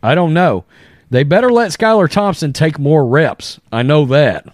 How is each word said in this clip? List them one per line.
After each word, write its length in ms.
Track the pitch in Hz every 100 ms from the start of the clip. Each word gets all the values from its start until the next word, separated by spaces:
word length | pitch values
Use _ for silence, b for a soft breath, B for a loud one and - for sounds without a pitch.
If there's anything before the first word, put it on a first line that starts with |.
I 120 | 110
don't 180 | 156 170
know. 320 | 160 180 98 - b b b b
They 140 | 123
better 260 | 147 180 254
let 220 | 233 226
Skylar 360 | 151 220 220 175
Thompson 440 | - 202 180 151
take 260 | 131 160 147
more 260 | 139 156
reps. 560 | 131 135 156 - - - _
I 120 | 113
know 240 | 127 151 139
that. 400 | 135 139 87 -